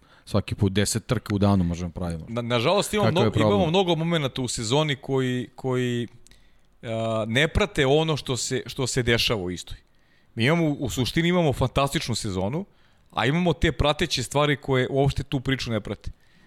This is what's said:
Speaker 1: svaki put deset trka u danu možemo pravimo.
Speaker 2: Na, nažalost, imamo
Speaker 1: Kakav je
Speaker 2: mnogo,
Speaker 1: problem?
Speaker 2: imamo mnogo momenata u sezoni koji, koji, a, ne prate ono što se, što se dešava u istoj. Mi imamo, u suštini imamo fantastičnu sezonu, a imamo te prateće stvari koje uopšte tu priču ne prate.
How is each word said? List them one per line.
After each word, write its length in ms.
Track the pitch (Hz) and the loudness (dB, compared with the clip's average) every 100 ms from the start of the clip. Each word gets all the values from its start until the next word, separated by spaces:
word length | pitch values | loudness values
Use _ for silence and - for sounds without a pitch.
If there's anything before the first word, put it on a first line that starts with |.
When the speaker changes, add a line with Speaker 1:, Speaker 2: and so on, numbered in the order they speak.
| _ - | _ -20
Speaker 1:
svaki 300 | - 104 - | -2 -2 -2
put 180 | - 101 | 0 2
deset 340 | 98 101 - - | 2 0 -2 -2
trka 280 | 110 - | -4 0
u 40 | 101 | 2
danu 260 | 101 98 | 4 4
možemo 260 | 87 85 90 | 2 -2 -6
pravimo. 340 | 85 87 82 80 | -6 -6 -6 -6
Speaker 2:
Na, 140 | 117 | -6
nažalost, 520 | 117 120 127 196 - | -2 0 2 2 0
imamo 120 | 208 196 | 0 2
Speaker 1:
Kakav 100 | 160 | 2
je 60 | |
Speaker 2:
mnogo, 80 | 208 | 2
Speaker 1:
problem? 180 | - 151 | 2 2
Speaker 2:
imamo 160 | 202 170 | 4 2
mnogo 260 | 180 185 165 | 2 2 0
momenata 460 | 165 170 139 - | 0 0 -2 -4
u 60 | 123 | -4
sezoni 480 | - 110 139 156 135 | -4 0 2 2 -2
koji, 520 | - 135 131 123 120 | -2 -2 0 -2 -6
koji, 540 | - 131 127 123 120 117 - - - - _ _ _ | -8 -4 -2 0 -2 -6 -10 -20 -20 -20 _ _ _
a, 420 | 120 113 113 110 110 | -8 -4 -2 -2 0
ne 220 | 117 151 | 2 2
prate 380 | - 208 - 131 | 2 0 2 4
ono 300 | 147 160 151 | 4 2 -2
što 200 | - 123 | -4 -4
se, 260 | - 127 - | -2 -4 -6
što 200 | - 127 | -6 -2
se 160 | - | 0
dešava 400 | 120 120 - 113 | 2 2 2 0
u 80 | 90 | -2
istoj. 260 | 87 - - _ _ _ _ _ | -6 -10 -16 _ _ _ _ _
Mi 100 | - | -2
imamo, 240 | 117 170 160 | 2 2 0
u 220 | 143 113 | 0 -4
suštini 380 | - 120 - 170 | -2 0 2 2
imamo 240 | 180 160 | 4 2
fantastičnu 600 | 120 127 - 139 165 - | 2 0 0 0 -2 -4
sezonu, 500 | 110 110 92 95 147 202 _ _ _ _ | -4 -4 -2 -2 -4 -8 _ _ _ _
a 140 | - 113 | -2 0
imamo 260 | 165 180 | 2 0
te 200 | 151 170 | 2 0
prateće 500 | 143 143 147 175 - | 0 0 0 -2 -4
stvari 340 | 120 139 147 139 | -2 0 2 0
koje 300 | - 131 127 | 0 0 2
uopšte 340 | 135 135 - | 2 0 0
tu 180 | 139 139 | -4 -4
priču 300 | 123 135 - | -2 -2 -2
ne 100 | 110 | -4
prate. 300 | 101 104 - - _ _ | -4 -8 -10 -14 _ _